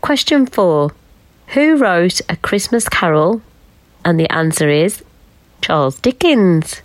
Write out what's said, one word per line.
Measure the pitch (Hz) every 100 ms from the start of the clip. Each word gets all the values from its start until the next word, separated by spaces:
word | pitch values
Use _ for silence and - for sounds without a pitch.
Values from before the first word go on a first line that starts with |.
Question | - 285 - 294 254
four. | - 190 151 147 - _ _ _ _ -
Who | 262 302 311
wrote | 233 175 180 - -
A | 170
Christmas | - 202 - 233 226
Carol? | - 180 151 156 220 - _ _ _ _ _
And | 170 165
the | 160
answer | 160 160 156 151
is | 147 175 - - _ _ _ _ _
Charles | - 156 135 135
Dickens. | 240 254 349 277 190 165 156 -